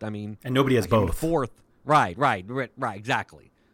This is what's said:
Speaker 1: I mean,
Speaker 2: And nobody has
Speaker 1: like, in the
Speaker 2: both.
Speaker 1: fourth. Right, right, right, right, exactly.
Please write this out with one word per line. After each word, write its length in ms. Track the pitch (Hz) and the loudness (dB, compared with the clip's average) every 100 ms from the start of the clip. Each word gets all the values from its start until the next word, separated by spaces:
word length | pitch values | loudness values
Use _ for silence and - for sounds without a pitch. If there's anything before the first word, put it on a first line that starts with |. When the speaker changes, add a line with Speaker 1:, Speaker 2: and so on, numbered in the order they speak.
Speaker 1:
I 80 | 110 | -10
mean, 280 | 107 104 107 | -10 -10 -10
Speaker 2:
And 100 | 127 | -2
nobody 220 | 131 135 127 | 2 4 2
has 80 | 87 | 4
Speaker 1:
like, 80 | |
in 80 | 110 | 2
the 100 | 92 | 2
Speaker 2:
both. 80 | 82 | 0
Speaker 1:
fourth. 320 | 160 165 123 - _ _ - | 0 0 -2 -8 _ _ 2
Right, 320 | 147 110 87 | 4 4 0
right, 280 | 139 104 92 | 0 0 -4
right, 240 | 127 120 - | -6 -8 -6
right, 200 | 131 98 | -6 -6
exactly. 540 | 107 123 98 76 _ _ _ | -4 -4 -4 -14 _ _ _